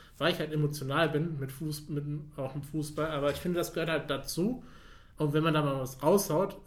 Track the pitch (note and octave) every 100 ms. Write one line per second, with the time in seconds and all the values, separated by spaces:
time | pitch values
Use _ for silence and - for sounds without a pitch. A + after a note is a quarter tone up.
0 | - - D3+ F3+ D#3 D3+ D3 D3 C3 C#3+
1 | D#3+ D3 E3+ D3 C3 - D#3 D3+ - D3
2 | D3 D3 - - C3+ C#3+ C3+ D#3 D3 -
3 | D#3 D3+ C#3+ C#3+ F3+ F3 D#3 - D#3+ D#3
4 | - C3+ - - G3+ B3+ - - - -
5 | - - D3+ D3+ D#3+ D#3 D3 C3+ C3 -
6 | D3 G3 - D#3 G3 -